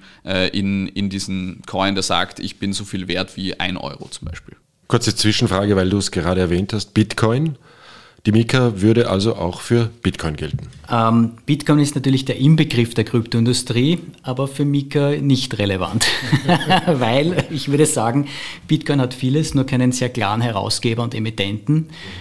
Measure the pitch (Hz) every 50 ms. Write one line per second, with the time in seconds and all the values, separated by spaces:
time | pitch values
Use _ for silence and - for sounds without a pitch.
0 | - - - - _ - 95 92 92 - - 98 98 98 98 98 95 - - -
1 | 101 98 95 98 95 - 95 95 92 92 90 - - - - 92 95 98 98 98
2 | 95 - 92 85 90 - - - - - - - - 98 98 - 104 98 - 95
3 | 92 95 85 90 92 - - - 95 92 - - - 90 92 - - 69 71 -
4 | - - - - - - 82 - - - - _ _ _ _ _ _ _ - 117
5 | - - 104 - - 117 107 - 127 104 92 92 101 104 104 95 92 95 95 101
6 | 95 - - 90 80 85 92 92 92 85 87 87 98 - - 104 - - _ 110
7 | 110 - - - - 110 117 131 156 160 143 - _ - - - - - - -
8 | - - _ _ _ - 104 113 117 117 - 131 123 120 107 95 92 107 113 117
9 | 117 - 95 95 98 113 113 - 87 87 87 - - - 120 120 117 110 - -
10 | _ 95 - - - 82 76 73 78 73 - - - - - - - - - 117
11 | 113 113 113 117 117 117 - - - - 151 160 - - 151 147 147 143 - 143
12 | 123 135 135 131 135 - - - 131 147 165 156 156 156 - 120 117 113 - -
13 | 107 - - 120 113 - - 120 113 120 123 - - - 117 120 127 147 175 175
14 | - - - - _ - 127 127 139 135 139 - 147 143 143 143 143 139 - 147
15 | 143 143 147 147 143 139 135 127 131 - - - 104 101 98 92 90 82 98 120
16 | - - - - - 120 - - - 139 175 - - 151 190 175 - 180 165 131
17 | 123 110 117 135 151 170 175 143 131 - 165 143 - 143 139 147 156 147 - 135
18 | 110 117 117 143 143 143 - - - - - - - - 160 135 - - 143 139
19 | 127 123 127 - - 127 131 151 156 156 - 139 127 135 135 123 127 127 123 -
20 | 127 123 120 117 107 98 104 113 117 120 110 98 98 104 120 - - 120 113 110
21 | 117 117 117 113 110 113 110 - 98 98 104 107 - - 151 160 156 - - -
22 | - - - -